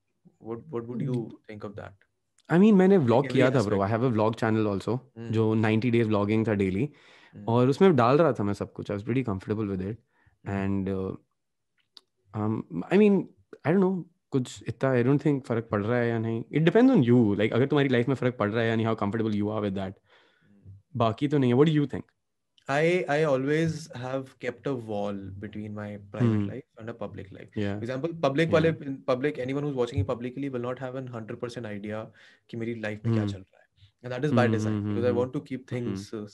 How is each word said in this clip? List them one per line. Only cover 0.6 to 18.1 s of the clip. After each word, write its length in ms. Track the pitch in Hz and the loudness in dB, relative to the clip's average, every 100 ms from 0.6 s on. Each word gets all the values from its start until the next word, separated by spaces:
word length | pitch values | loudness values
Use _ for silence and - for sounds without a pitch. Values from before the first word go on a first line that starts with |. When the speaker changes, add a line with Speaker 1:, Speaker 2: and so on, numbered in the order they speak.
| - 120 117 | -10 -10 -8
Speaker 1:
would 140 | 123 | -6
you 120 | - | -4
Speaker 2:
Hmm। 380 | 123 110 - - | -4 -6 -12 -18
Speaker 1:
think 140 | 107 104 | -14 -14
of 100 | 101 | -12
that? 160 | 101 - _ _ _ _ - | -16 -18 _ _ _ _ 0
Speaker 2:
I 80 | 165 | 6
mean, 140 | 214 | 6
मैंने 240 | 196 190 196 | 8 8 6
व्लॉग 240 | 120 117 | 6 4
Speaker 1:
Like 140 | 131 127 | 4 4
Speaker 2:
किया 140 | 127 | 4
Speaker 1:
every 140 | 131 | 4
Speaker 2:
था, 40 | 104 | 2
ब्रो। 100 | 101 | 0
Speaker 1:
aspect। 240 | 98 110 | 0 0
Speaker 2:
I 20 | |
have 120 | 131 107 | 0 2
a 40 | |
vlog 240 | 107 113 | 0 0
channel 300 | 117 110 104 | 0 2 0
also, 260 | 98 104 123 - 113 | -2 -2 -4 -6 -14
Speaker 1:
हम्म। 140 | 117 | -4
Speaker 2:
जो 220 | 110 110 | 0 2
नाइंटी 380 | 110 110 110 123 | 2 2 2 2
डेज 160 | 117 110 | 2 2
व्लॉगिंग 400 | 104 101 110 110 | 0 2 0 0
था 60 | |
डेली, 360 | 104 95 95 143 - - - - 104 | 0 0 0 -4 -8 -20 -20 -20 -12
Speaker 1:
हम्म। 100 | 104 | -2
Speaker 2:
और 240 | 117 127 | 2 2
उसमें 260 | 139 190 143 | 4 4 6
डाल 220 | 117 147 | 6 6
रहा 160 | 160 | 4
था 100 | 113 | 2
मैं 100 | 101 | -2
सब 200 | 104 95 | -4 -6
कुछ। 180 | - 101 | -10 -8
I 40 | 101 | -8
was 80 | |
pretty 260 | 117 123 120 | -4 -4 -2
comfortable 400 | 92 - 107 104 | -6 -4 -4 -4
with 100 | 95 | -4
it। 140 | 95 117 _ _ _ _ - | -6 -10 _ _ _ _ -8
Speaker 1:
हम्म। 380 | 98 98 98 95 | -4 -2 -2 -4
Speaker 2:
And, 100 | 95 | -4
uh, 200 | 95 - _ _ _ _ _ _ _ - _ _ _ 104 | -6 -8 _ _ _ _ _ _ _ -20 _ _ _ -6
um, 460 | 107 110 - 87 - | -4 -4 -6 -8 0
I 40 | 190 | 4
mean, 240 | 208 196 - _ _ - 143 | 6 4 0 _ _ -8 0
I 20 | |
don't 120 | 190 | 2
know, 220 | 185 185 - _ _ | 2 0 -8 _ _
कुछ 320 | 135 123 - - | -4 -4 -10 -12
इतना, 260 | - 135 | -4 0
I 100 | 123 | 2
don't 200 | 120 143 | 2 2
think 220 | 156 139 - | 2 -2 -2
फर्क 220 | 117 113 | -4 -2
पड़ 140 | 104 104 | -2 0
रहा 140 | 123 | 0
है 100 | 120 | 0
या 100 | 117 | -2
नहीं। 240 | 113 113 | -2 -4
It 180 | - 147 | -2 2
depends 340 | 160 214 262 240 | 4 6 6 6
on 140 | 120 | 6
you, 260 | 123 104 101 | 6 6 4
like, 160 | 104 | 2
अगर 140 | 117 139 | 2 2
तुम्हारी 240 | 147 139 | 2 2
लाइफ 180 | 120 | 2
में 80 | 120 | 2